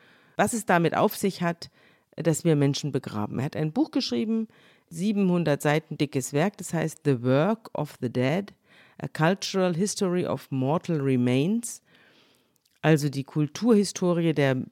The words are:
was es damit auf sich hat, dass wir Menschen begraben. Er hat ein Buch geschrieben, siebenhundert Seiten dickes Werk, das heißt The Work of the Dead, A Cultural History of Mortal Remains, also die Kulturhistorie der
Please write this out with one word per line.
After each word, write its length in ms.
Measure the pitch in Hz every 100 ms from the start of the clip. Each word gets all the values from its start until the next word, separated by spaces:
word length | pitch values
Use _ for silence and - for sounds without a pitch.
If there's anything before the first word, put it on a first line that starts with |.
| _ _ _ -
was 160 | 208
es 120 | 226 -
damit 300 | 175 165 -
auf 220 | 196 -
sich 240 | 196 -
hat, 280 | 170 165 - _ _ _ _ -
dass 280 | 160 151
wir 120 | 170 147
Menschen 360 | 139 135 147
begraben. 480 | 131 - 104 104 -
Er 60 | 135
hat 100 | 104
ein 160 | 156
Buch 180 | 196 311
geschrieben, 580 | 277 - 240 220 226 220 _ _ _ -
siebenhundert 760 | 165 202 202 190 175 151 143
Seiten 340 | 151 151 - 151
dickes 340 | 143 139 -
Werk, 260 | 143 190 -
das 140 | -
heißt 280 | 160 160 - 147
The 180 | 123
Work 480 | 123 135 185 220 -
of 240 | - 151 -
the 100 | 123
Dead, 420 | 123 127 175 202 - _ _ - -
A 80 | -
Cultural 680 | - 160 196 - 190 180 160
History 520 | 202 - 190 180 -
of 240 | 123 -
Mortal 500 | 135 131 170 - 156
Remains, 800 | 139 127 123 127 165 226 - - _ _ _ _ _ _ _ _ _ _
also 260 | 156 156 147
die 140 | 135
Kulturhistorie 1120 | 127 156 151 - 226 208 190 - 180 170 165 151
der 220 | 139 131 -